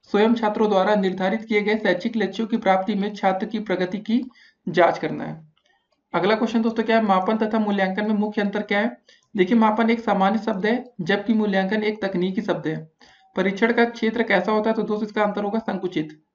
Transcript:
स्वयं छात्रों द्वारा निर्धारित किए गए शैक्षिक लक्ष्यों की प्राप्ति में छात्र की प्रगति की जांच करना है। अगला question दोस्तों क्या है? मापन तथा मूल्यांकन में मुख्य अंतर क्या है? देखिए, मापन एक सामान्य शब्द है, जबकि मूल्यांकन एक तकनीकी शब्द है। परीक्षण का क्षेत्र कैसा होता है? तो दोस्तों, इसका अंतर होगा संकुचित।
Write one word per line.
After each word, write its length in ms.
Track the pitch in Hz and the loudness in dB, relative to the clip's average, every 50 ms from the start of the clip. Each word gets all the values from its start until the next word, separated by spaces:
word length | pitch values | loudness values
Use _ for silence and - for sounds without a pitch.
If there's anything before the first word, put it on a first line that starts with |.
| _ | _
स्वयं 300 | _ - 202 214 233 240 | _ 2 2 4 4 4
छात्रों 360 | 233 226 208 208 214 220 208 | 2 0 -2 0 2 2 2
द्वारा 260 | 202 190 185 208 214 | 4 2 4 4 2
निर्धारित 500 | 202 190 190 185 185 185 190 214 220 - | 2 2 0 -2 0 -2 -2 -2 -2 -4
किए 160 | - 214 208 | 0 0 0
गए 160 | 202 208 214 | 2 0 -2
शैक्षिक 400 | 220 220 196 175 175 - - - | 0 2 0 0 0 -2 -4 -2
लक्ष्यों 300 | 220 208 190 - - 226 | -2 -2 -2 -2 -6 -4
की 100 | 208 240 | -2 -4
प्राप्ति 380 | 220 - 190 190 190 190 220 208 | -2 2 2 2 2 2 -2 -2
में 200 | 196 196 214 208 | -2 -4 -4 -6
छात्र 300 | - - 190 185 190 226 | -2 0 0 0 0 -4
की 140 | 214 - 214 | -4 -6 -8
प्रगति 380 | 208 - 185 180 185 180 - | -4 -4 -2 -2 -2 -4 -4
की 320 | 196 - - 220 254 - - _ - _ _ _ _ _ - | -8 -4 -2 -2 -2 -2 -4 _ -20 _ _ _ _ _ -2
जांच 280 | 151 175 170 - - | 4 4 4 4 4
करना 260 | - - 151 - - - | 0 -4 -6 -6 -6 -8
है। 240 | 160 156 - - _ _ _ _ _ _ _ _ _ _ _ _ _ - | -10 -10 -12 -18 _ _ _ _ _ _ _ _ _ _ _ _ _ -2
अगला 220 | 175 165 202 220 | 0 2 2 2
question 260 | 220 247 226 226 233 | 2 0 0 0 0
दोस्तों 220 | 220 233 226 226 214 | 0 2 0 0 0
क्या 140 | 220 226 | 2 2
है? 60 | 226 220 | 2 4
मापन 340 | 208 190 185 185 226 220 | 4 2 2 2 0 0
तथा 220 | 220 220 214 220 220 | 0 0 0 0 0
मूल्यांकन 460 | 214 208 202 202 190 185 190 214 214 | 0 0 0 0 0 0 0 -2 0
में 100 | 214 214 | 0 0
मुख्य 260 | 202 208 214 - 226 | 0 0 -2 -2 -2
अंतर 200 | 202 196 190 208 | -2 -2 -2 -4
क्या 180 | 208 - 202 202 | -4 0 0 0
है? 180 | 214 247 - _ _ _ _ _ _ _ _ | 0 -2 -4 _ _ _ _ _ _ _ _
देखिए, 200 | - 185 185 247 | 0 2 4 4
मापन 320 | 226 220 214 214 226 226 220 | 4 4 4 4 2 2 2
एक 100 | 233 226 | 2 0
सामान्य 380 | - - 196 190 190 196 208 | 0 -2 0 2 2 2 2
शब्द 280 | 226 - 226 214 185 190 | 0 -2 -2 -4 -2 0
है, 280 | 214 233 254 - - _ - | 0 0 0 -4 -10 _ -8
जबकि 320 | 170 160 196 202 - - 226 | -2 0 0 0 0 0 0
मूल्यांकन 500 | 214 214 208 190 190 190 190 214 214 214 | 2 2 2 2 0 0 0 0 0 0
एक 220 | 214 214 214 208 | -2 -2 -2 -4
तकनीकी 360 | 190 196 175 180 190 185 226 | -4 -2 0 -2 0 -2 -4
शब्द 260 | 202 - 170 156 - | -2 -2 -4 -2 -2
है। 240 | 156 160 156 160 _ _ _ - - _ _ _ _ _ | -6 -6 -6 -10 _ _ _ -20 -20 _ _ _ _ _
परीक्षण 380 | - 185 202 196 202 233 226 233 | -2 -2 0 0 0 0 2 4
का 120 | 233 233 | 2 2
क्षेत्र 380 | 233 233 - 220 220 220 240 220 | 0 0 -2 -2 -2 0 -2 0
कैसा 280 | - 202 190 190 214 | 2 0 0 2 2
होता 180 | 214 214 214 226 | 0 0 0 0
है? 60 | 220 | -2
तो 80 | 220 196 | -2 -2
दोस्तों, 240 | - 214 214 233 | -2 -2 -4 -4
इसका 160 | 208 - 214 214 | -4 -2 -2 -2
अंतर 200 | 202 202 208 208 | 0 -2 -4 -4
होगा 160 | 202 208 226 | -4 -4 -4
संकुचित। 600 | - - 196 180 - 180 - 156 156 156 - - _ _ | -4 -4 -6 -4 -6 -4 -4 -4 -6 -6 -10 -20 _ _